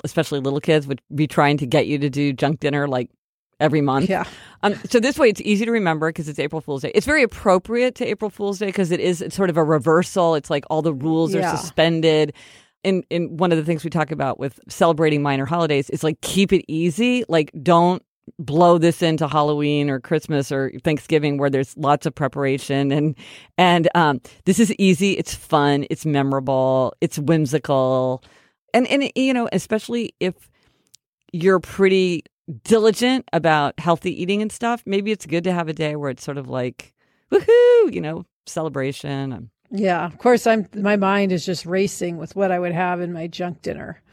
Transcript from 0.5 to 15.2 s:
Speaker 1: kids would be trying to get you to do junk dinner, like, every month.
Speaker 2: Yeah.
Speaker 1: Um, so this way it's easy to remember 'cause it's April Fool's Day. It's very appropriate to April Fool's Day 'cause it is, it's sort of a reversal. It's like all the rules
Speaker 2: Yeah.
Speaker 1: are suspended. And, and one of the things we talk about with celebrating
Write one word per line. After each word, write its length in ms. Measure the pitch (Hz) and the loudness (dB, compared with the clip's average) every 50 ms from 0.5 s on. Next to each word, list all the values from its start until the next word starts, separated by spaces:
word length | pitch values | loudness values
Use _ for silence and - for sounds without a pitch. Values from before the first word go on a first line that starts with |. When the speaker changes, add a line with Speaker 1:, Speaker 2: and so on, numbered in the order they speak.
| 139 147 | -4 -2
Speaker 1:
kids 260 | - - 156 156 143 139 | 0 2 2 2 2 -2
would 140 | 139 123 _ - 151 | -8 -10 _ -10 -4
be 140 | 143 156 139 | -4 -4 -2
trying 300 | - - 151 143 147 143 | 2 2 2 2 2 0
to 80 | 139 | -2
get 220 | 120 135 156 113 - | 0 0 0 0 0
you 100 | 147 143 | -2 -2
to 100 | 139 143 | -2 -2
do 220 | 127 139 147 143 | -2 -2 -2 -2
junk 300 | 135 120 151 139 151 - | -2 0 -2 -2 -2 -2
dinner, 260 | - 147 143 147 143 143 | -4 -4 -2 -2 -4 -2
like, 220 | 135 127 123 - _ _ _ _ _ _ _ _ _ - | -4 -4 -6 -6 _ _ _ _ _ _ _ _ _ -2
every 220 | 147 156 151 156 | 0 0 2 2
month. 260 | 143 139 131 135 156 185 | 0 2 0 0 0 0
Speaker 2:
Yeah. 160 | 190 175 165 - - - - - - - - | -2 -2 -4 -6 -12 -20 -20 -20 -14 -4 -4
Speaker 1:
Um, 120 | 208 202 - - - | -4 -4 -4 -6 0
so 120 | - 240 | 0 2
this 180 | 220 269 285 - | 2 2 0 4
way 80 | 311 233 | 4 2
it's 140 | 202 - | 2 2
easy 240 | - - 208 196 233 | 0 0 0 0 2
to 60 | 226 233 | 0 0
remember 360 | 226 202 170 160 151 156 160 160 | 0 0 0 0 0 -2 -4 -4
'cause 160 | - 160 151 | -4 -8 -8
it's 100 | 147 - | -6 -6
April 220 | 139 147 160 160 | -6 -4 -6 -8
Fool's 220 | - - 143 135 127 | -8 -8 -8 -6 -6
Day. 100 | 139 - | -2 -2
It's 100 | 208 - | 0 0
very 180 | 262 302 311 262 | 2 2 2 2
appropriate 720 | 208 - - - 208 185 185 - - 226 240 247 254 247 | 0 -2 -2 2 2 2 2 2 -2 -2 -2 -2 -2 -2
to 100 | - 247 | -4 -6
April 240 | - 208 - 214 208 | -6 -6 -6 -6 -8
Fool's 300 | - - 208 202 202 180 | -8 -6 -6 -6 -4 -4
Day 120 | 208 196 | -6 -6
'cause 180 | 185 - 190 160 | -2 -2 -2 -2
it 120 | 180 170 | -2 -2
is, 200 | - 180 180 160 | 0 0 -2 -2
it's 140 | 180 160 - | -4 -8 -4
sort 140 | - 196 180 | -2 0 0
of 80 | 160 170 | 2 2
a 80 | 160 | 2
reversal. 680 | 147 156 151 117 165 156 165 180 - - 196 175 165 160 | 2 2 2 2 4 4 4 2 0 0 0 2 2 2
It's 140 | 151 - - | 0 -2 -2
like 140 | 165 143 135 - | -4 -4 -4 -2
all 120 | 156 156 | -2 -2
the 120 | 147 165 151 | 0 -2 -2
rules 420 | 131 135 160 160 160 165 160 - | -2 -2 -2 0 0 0 0 0
Speaker 2:
Yeah. 160 | 190 190 170 | -2 -2 -2
Speaker 1:
are 60 | 156 151 | -4 -4
suspended. 720 | - 170 - - 160 165 170 165 160 160 156 156 151 147 139 - - - - - _ _ _ _ - | -6 -6 0 2 2 2 2 2 2 4 4 4 2 0 -2 -10 -18 -20 -20 -20 _ _ _ _ -2
And, 180 | 190 190 180 - - | -2 0 0 -2 -4
and 260 | - 170 170 - 165 151 | -4 -4 -4 -4 -2 0
one 140 | 185 180 | 2 2
of 60 | 170 160 | 2 2
the 80 | 151 | 0
things 180 | 160 170 151 - | -2 -4 -4 -4
we 60 | 165 | -4
talk 220 | - 170 156 - | -2 -2 -2 -2
about 280 | 156 147 143 135 - - | -2 -4 -4 -4 -4 -4
with 220 | 139 139 - - - - | -6 -8 -10 -10 -20 -10
celebrating 520 | - - 190 165 165 147 165 156 151 143 | -2 2 2 2 4 4 2 2 2 2